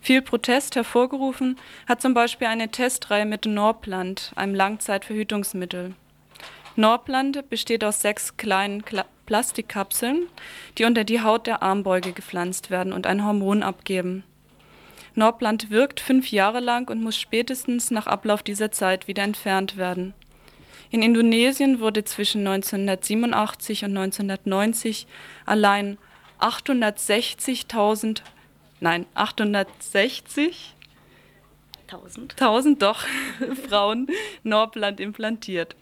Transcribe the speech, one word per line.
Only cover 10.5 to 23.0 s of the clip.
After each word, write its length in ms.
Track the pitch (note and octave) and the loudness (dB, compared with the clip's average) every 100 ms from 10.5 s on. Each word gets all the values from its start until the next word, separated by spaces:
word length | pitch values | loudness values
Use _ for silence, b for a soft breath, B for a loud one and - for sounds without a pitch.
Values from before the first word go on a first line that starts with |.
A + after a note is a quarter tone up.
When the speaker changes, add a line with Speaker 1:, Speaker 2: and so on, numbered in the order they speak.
| B B - | B B 0
Speaker 1:
die 80 | A3+ | 2
unter 180 | A#3+ | 4
die 160 | G#3+ A#3 | 2 0
Haut 260 | A3 A3+ A3+ | 2 2 0
der 160 | A#3 | -2
Armbeuge 500 | F#3+ G3 G3 F#3 F#3 | 0 0 2 0 0
gepflanzt 580 | F3+ - F3+ F3 F3+ - | -10 -8 -6 -4 -6 -4
werden 240 | F#3 F#3 | -4 -2
und 120 | F#3 F#3 | -2 0
ein 200 | G3 G#3 | 2 2
Hormon 360 | G#3 G3 G#3 | 2 2 2
abgeben. 600 | G3 F#3 - F#3+ F3 F#3+ - _ _ B B B B B B | 0 -4 -4 -4 -2 -6 -10 _ _ B B B B B B
Norplant 540 | - A3 A#3 A3+ G#3+ A3 | 2 4 4 -2 -2 0
wirkt 320 | G#3+ C#4 - | 2 2 0
fünf 300 | - C4 B3+ | 2 2 4
Jahre 300 | G#3 G3 A#3+ | 2 2 2
lang 280 | B3 A#3+ B3+ | 0 -2 -2
und 140 | A3+ | -4
muss 160 | A3+ A3 | -4 -4
spätestens 720 | - A3+ A#3+ C4 - A#3+ - | -2 -2 0 -4 -2 -2 0
nach 160 | A3+ - | -2 0
Ablauf 360 | G3+ A3 G#3 | -2 0 0
dieser 300 | - G3+ G#3+ | 0 -4 -4
Zeit 340 | - F#3+ F#3 - | 0 0 0 -2
wieder 160 | G3+ | -4
entfernt 540 | G3+ G#3 - F#3+ F#3+ F#3+ | -2 -2 0 0 0 -4
werden. 380 | F#3 F3+ F#3 - B B B B B B B | -4 -4 -6 -10 B B B B B B B
In 100 | A3+ | 2
Indonesien 760 | A3+ A#3 A#3 A3+ B3 C4+ C#4 B3+ | 4 6 6 6 4 4 4 4
wurde 240 | A3 G#3+ | 2 0
zwischen 400 | G#3+ - G#3 G#3+ | -4 -2 -2 0
neunzehnhundertsiebenundachtzig 1400 | G3 F#3+ G3 G3+ G3 F#3+ | 0 0 -2 -2 0 -2